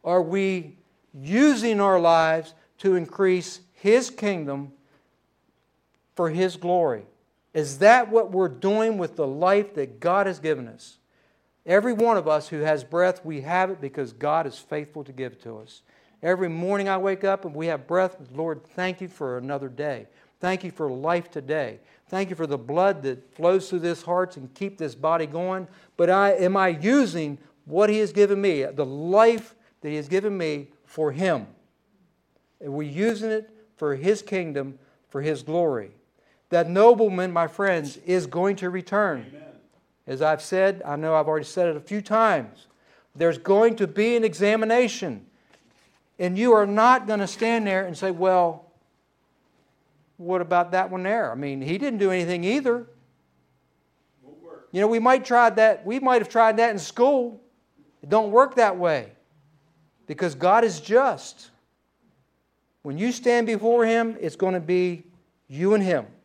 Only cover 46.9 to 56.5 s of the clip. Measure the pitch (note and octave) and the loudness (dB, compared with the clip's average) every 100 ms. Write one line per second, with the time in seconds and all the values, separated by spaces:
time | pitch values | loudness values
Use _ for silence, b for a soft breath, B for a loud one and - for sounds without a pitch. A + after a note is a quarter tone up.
46.9 | B3+ G#3 G#3+ G3 - A3+ A#3 G#3 F#3+ F#3+ | 4 2 -4 -4 -2 0 0 0 -2 -4
47.9 | D3+ F#3+ E3+ F#3 F#3 E3+ D#3+ - _ _ | -4 -4 0 4 4 2 -2 -18 _ _
48.9 | _ _ _ _ _ _ _ _ _ _ | _ _ _ _ _ _ _ _ _ _
49.9 | _ _ _ F3 F#3 E3+ F3 F3 F#3 F#3 | _ _ _ -4 -2 2 0 2 -2 -2
50.9 | F#3 F#3 A3+ D#3 A#2+ C#3+ C3+ C3+ F#3+ C#4 | -4 -2 -2 -2 -6 -6 -6 -6 -4 -4
51.9 | A3 G3 F#3 F3 F3+ F3+ C4+ C4 A#3+ A#3 | 0 0 0 -2 -2 -2 -2 -2 -4 -6
52.9 | _ _ _ _ _ _ _ _ _ _ | _ _ _ _ _ _ _ _ _ _
53.9 | _ _ _ C3 - - - - F3+ G#3 | _ _ _ -20 -20 -20 -20 -8 0 2
54.9 | A3+ A#3 C4 C4 A#3+ A#3 G3+ A3 - F#3 | 2 4 4 4 4 4 6 4 4 -4
55.9 | B3+ C4 B3 G#3 A3+ A3+ | -2 2 2 2 4 4